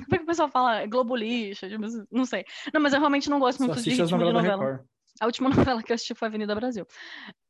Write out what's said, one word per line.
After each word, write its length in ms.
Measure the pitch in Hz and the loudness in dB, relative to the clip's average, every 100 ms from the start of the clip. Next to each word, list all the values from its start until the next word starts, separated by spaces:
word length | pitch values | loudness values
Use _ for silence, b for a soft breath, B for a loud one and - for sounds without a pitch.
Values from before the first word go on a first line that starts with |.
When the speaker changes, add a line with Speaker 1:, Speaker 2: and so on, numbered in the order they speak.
Speaker 1:
como 100 | 262 | -2
é 40 | 349 | -2
que 40 | |
o 40 | 320 | 0
pessoal 220 | 339 302 | 0 0
fala? 380 | 254 254 214 214 | 2 2 2 0
Globo 300 | 240 240 247 | 0 0 -2
lixo, 500 | 220 240 208 196 190 | -2 -4 -4 -8 -10
eu 120 | 214 208 233 202 | -8 -6 -8 -6
não 120 | 226 | -2
sei. 200 | 262 208 B B B | -2 -2 B B B
Não, 80 | 311 | 2
mas 120 | 294 | 4
eu 80 | 269 | 4
realmente 280 | 294 277 277 | 4 2 2
não 120 | 285 | 4
gosto 180 | 254 254 | 4 2
Speaker 2:
Só 60 | |
Speaker 1:
muito 100 | 254 | 0
de 60 | 156 | 0
Speaker 2:
assiste 200 | 233 247 | 0 2
as 100 | 170 | 2
Speaker 1:
ritmo 60 | - | 4
de 60 | 170 | 4
Speaker 2:
novelas 120 | 170 | 4
da 80 | 175 196 | 2 2
Speaker 1:
novela. 140 | 135 | -2
Speaker 2:
Record. 140 | 131 - _ _ - | -4 -10 _ _ -4
Speaker 1:
A 60 | 220 | -2
última 220 | 240 262 | 0 2
<laughs> 240 | 277 - | 4 4
novela 80 | 233 | 2
que 80 | 214 | -2
eu 40 | 233 | -4
assisti 180 | - | -4
foi 140 | 233 226 | -6 -4
Avenida 260 | 214 208 | -4 -4
Brasil. 320 | 208 247 220 165 B B B B - _ | -2 -4 -4 -8 B B B B -20 _